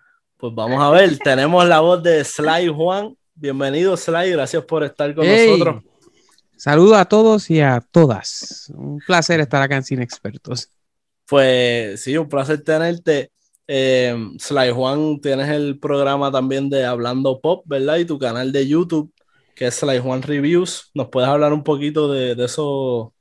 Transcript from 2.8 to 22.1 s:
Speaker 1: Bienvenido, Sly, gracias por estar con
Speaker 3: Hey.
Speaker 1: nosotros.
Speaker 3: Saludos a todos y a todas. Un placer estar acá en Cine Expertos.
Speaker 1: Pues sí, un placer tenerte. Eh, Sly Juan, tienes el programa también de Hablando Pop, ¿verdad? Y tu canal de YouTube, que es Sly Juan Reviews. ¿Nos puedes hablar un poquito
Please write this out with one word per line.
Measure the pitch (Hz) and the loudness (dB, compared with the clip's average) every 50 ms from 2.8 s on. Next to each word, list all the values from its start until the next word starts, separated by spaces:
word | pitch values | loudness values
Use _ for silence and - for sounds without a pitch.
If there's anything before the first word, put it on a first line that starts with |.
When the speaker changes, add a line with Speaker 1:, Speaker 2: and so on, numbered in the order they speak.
| 160 175 185 196 208 226 262 _ _ _ _ | -2 -2 -2 -4 -6 -8 -12 _ _ _ _
Speaker 1:
Bienvenido, | _ 147 139 135 135 139 139 135 151 180 190 185 175 | _ -8 -8 -6 -4 -4 -4 -2 0 0 0 -2 -2
Sly, | - - 165 165 175 190 | -4 -4 -4 -2 -2 -2
gracias | 180 156 135 127 - 170 - | -2 -2 -4 -4 -4 -6 -6
por | - 165 156 151 | -4 -4 -4 -4
estar | 139 - - 147 143 147 | -4 -4 -6 -6 -4 -2
con | 156 156 175 | 0 2 2
Speaker 3:
Hey. | 202 226 233 226 | 4 6 6 6
Speaker 1:
nosotros. | 208 185 170 165 143 110 - _ _ _ _ _ _ _ _ _ _ _ _ _ _ | 6 4 2 0 -2 -4 -10 _ _ _ _ _ _ _ _ _ _ _ _ _ _
Speaker 3:
Saludos | _ - 147 147 156 175 202 220 208 | _ -2 2 4 6 8 8 8 8
a | 185 | 6
todos | - - 214 220 226 220 214 - - | 4 4 4 6 6 4 2 0 0
y | 165 156 | 2 2
a | 147 139 127 120 - _ | 4 4 2 0 -2 _
todas. | - 175 165 139 113 92 - - - - - - - - - - - | 4 6 6 6 4 0 -6 -12 -12 -12 -14 -14 -16 -18 -20 -20 -16
Un | - 131 139 147 147 - | -14 -12 -10 -10 -10 -4
placer | - 185 175 156 - 175 160 | 0 2 2 2 2 0 0
estar | 151 123 - 143 | 0 0 0 0
acá | 139 135 139 | 0 0 0
en | 135 131 | -2 -4
Cine | - 139 127 123 | -4 -4 -4 -6
Expertos. | 120 - - - - 104 - - - 127 120 - - _ _ _ _ _ _ _ _ _ _ _ - | -6 -8 -12 -12 -12 -14 -14 -14 -12 -12 -12 -12 -14 _ _ _ _ _ _ _ _ _ _ _ 0
Speaker 1:
Pues | - 143 135 131 127 123 123 120 120 120 113 107 98 110 | 2 4 4 4 4 2 2 0 0 -2 -4 -6 -10 -10
sí, | - 131 135 160 | -8 -4 -4 -4
un | 165 147 | -4 -4
placer | 143 139 135 131 156 147 151 | -4 -4 -2 -2 -4 -4 -2
tenerte. | - 160 156 165 170 175 170 - - 156 143 - - _ _ _ _ _ _ _ - | -2 0 0 0 -2 -4 -4 -2 -2 -2 -2 -2 -8 _ _ _ _ _ _ _ -6
Eh, | 147 135 131 131 131 127 127 123 120 117 113 101 - - | -2 0 0 2 2 2 2 0 -2 -4 -8 -10 -12 -12
Sly | - - 143 143 131 127 | -10 -4 -2 0 0 0
Juan, | 120 120 127 131 135 147 151 156 151 143 | 0 0 -2 -2 -2 -2 -2 -2 -4 -4
tienes | 147 147 135 131 135 147 | -4 -4 -2 -2 -2 -2
el | 147 147 147 143 139 139 | -2 -4 -4 -4 -6 -6
programa | - 147 143 139 143 139 139 143 143 139 | -6 -4 -2 0 0 0 0 -2 -2 -2
también | 135 135 127 131 135 135 139 139 | -2 -2 -2 -2 -4 -4 -4 -2
de | 139 135 131 | -2 -2 -2
Hablando | 123 127 120 117 120 123 131 135 135 131 127 | -2 -2 -4 -4 -4 -4 -2 -2 -2 -2 -2
Pop, | - 156 175 185 - 160 | -2 -2 -2 -2 -4 -6
¿verdad? | 143 139 131 143 151 170 | -4 -4 -2 -2 -2 -2
Y | 175 | -2
tu | 170 160 135 | -4 -6 -6
canal | 131 120 117 120 127 135 135 | -4 -4 -4 -4 -4 -4 -2
de | 139 135 135 | -2 0 0
YouTube, | 147 160 180 170 170 156 151 151 _ _ _ _ _ _ _ _ _ | 0 0 0 -2 -2 -4 -6 -6 _ _ _ _ _ _ _ _ _
que | - 135 123 | -6 -6 -6
es | - | -4
Sly | - - 147 135 123 | -4 -2 -2 -2 -2
Juan | 123 131 127 131 | -2 -2 -6 -6
Reviews. | 127 135 147 143 139 147 170 175 185 170 - - - _ - | -4 -4 -4 -2 0 0 0 0 0 -2 -6 -12 -14 _ -8
¿Nos | 147 127 - | -8 -8 -4
puedes | - 131 123 131 | -2 -2 0 2
hablar | 143 147 151 147 | 2 2 2 2
un | 147 151 143 | 0 0 -2
poquito | - 151 139 147 147 151 156 151 143 | -2 -4 -2 -2 -4 -2 -2 -2 0